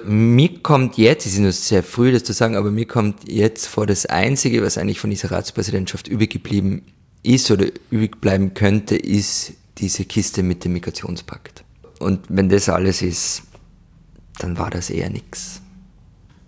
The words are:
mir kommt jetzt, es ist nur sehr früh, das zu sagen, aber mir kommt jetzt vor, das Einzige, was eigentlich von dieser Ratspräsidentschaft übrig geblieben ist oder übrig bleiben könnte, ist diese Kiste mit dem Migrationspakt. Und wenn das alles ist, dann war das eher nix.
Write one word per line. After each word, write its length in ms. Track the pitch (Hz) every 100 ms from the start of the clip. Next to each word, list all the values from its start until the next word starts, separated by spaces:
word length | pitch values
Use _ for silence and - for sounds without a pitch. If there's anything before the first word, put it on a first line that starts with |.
mir 580 | 101 107 113 120 170 175
kommt 340 | - 147 127 -
jetzt, 300 | 110 156 104
es 60 |
ist 80 | 98
nur 100 | 101
sehr 320 | 90 - 101
früh, 300 | 87 - 123
das 100 | 123
zu 100 | -
sagen, 220 | 104 117
aber 160 | 110 104
mir 160 | 107 117
kommt 420 | 120 104 104 -
jetzt 380 | 110 107 110 -
vor, 200 | - 104
das 180 | 98 -
Einzige, 560 | 85 107 135 135 117
was 160 | 104 -
eigentlich 220 | 101 95
von 100 | 104
dieser 220 | 101 98
Ratspräsidentschaft 720 | 90 - - 95 101 92 92 -
übrig 240 | 101 107
geblieben 520 | - - 101 98 98 - _ _ _
ist 260 | 113 131 -
oder 160 | 101 98 - -
übrig 300 | 113 107 -
bleiben 340 | 110 95 95
könnte, 400 | - 104 104 104
ist 600 | 104 - 104 98 - - - _ -
diese 260 | 98 -
Kiste 400 | 95 113 98 -
mit 200 | 92 87
dem 100 | 90
Migrationspakt. 880 | 87 85 - - 87 - - - - - _ - -
Und 220 | 95 95 -
wenn 200 | 95 95
das 200 | 98 98
alles 340 | 85 95 90
ist, 400 | 90 82 - - - - - _ _ _ _ - - -
dann 180 | 92 87
war 140 | 82
das 200 | 90 90
eher 200 | 90 90
nix. 500 | 104 - - - - - - - _ - _ - -